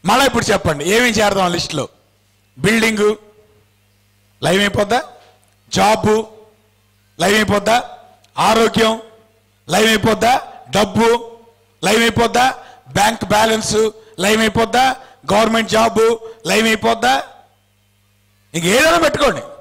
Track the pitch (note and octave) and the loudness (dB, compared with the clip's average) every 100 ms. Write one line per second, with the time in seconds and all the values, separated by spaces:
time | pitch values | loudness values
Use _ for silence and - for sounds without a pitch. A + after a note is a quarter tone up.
0 | F3 A#3+ C4+ A3+ D3+ G3 F3 D3 D#3+ A3 | 0 2 2 0 -2 -2 -2 -4 0 0
1 | B3 G#3+ G#3 G3 F3+ F3+ - D3+ A2+ _ | 0 0 0 0 -2 -4 -6 -8 -8 _
2 | _ _ _ _ _ - E3+ A3+ A3 G#3+ | _ _ _ _ _ -4 0 0 0 0
3 | G#3 G#3+ - _ _ _ _ _ _ _ | 0 -2 -10 _ _ _ _ _ _ _
4 | _ _ _ _ C#3+ F#3+ G3+ G3 G3+ A#3+ | _ _ _ _ -2 0 0 -2 0 -2
5 | - - - _ _ _ _ - G3 A3 | -4 -20 -20 _ _ _ _ 0 2 2
6 | G#3 G#3+ A3 - - _ _ _ _ _ | 2 0 -2 -18 -20 _ _ _ _ _
7 | _ - F3+ G#3+ G3+ G3+ G#3 A#3+ - - | _ -4 0 2 2 0 2 0 -2 -20
8 | - _ _ - F3+ A3 A3 A#3 A3 A3+ | -20 _ _ -2 0 2 2 2 0 -2
9 | - - _ _ _ _ - F3+ A3 A3 | -10 -20 _ _ _ _ -4 0 2 2
10 | A3+ G3+ A3+ C4+ - - - F3+ G#3 F#3+ | 0 2 2 0 -2 -20 -6 -2 0 2
11 | A3+ A#3 - - - _ _ _ F3+ A3 | 2 0 -4 -20 -20 _ _ _ -2 0
12 | A#3 A3 A#3 A3+ C4 - - - - D3+ | 0 0 0 2 0 -2 -18 -20 -8 0
13 | G#3 A3+ F#3+ G#3 A3+ A3 - G#3+ A3 - | 0 -2 -2 0 2 0 -2 -2 -2 -4
14 | - - F#3+ A3 A3 A3+ A3+ A#3+ C4 B3+ | -20 -4 0 2 0 0 0 2 0 -2
15 | - _ - G3+ A3 A3+ G#3 G#3+ A3+ G#3 | -14 _ -2 0 2 0 0 0 0 2
16 | A3+ A3+ - - D#3+ G#3 A3 A3 A3 A3 | 2 0 -8 -10 -2 0 0 0 -2 0
17 | A#3+ C4+ - - _ _ _ _ _ _ | 0 -2 -4 -20 _ _ _ _ _ _
18 | _ _ _ _ _ E3 E3+ A#3+ D#4+ E4+ | _ _ _ _ _ -6 0 2 2 2
19 | D#4 - C#4 D#3 - - | 0 0 -2 -2 -12 -20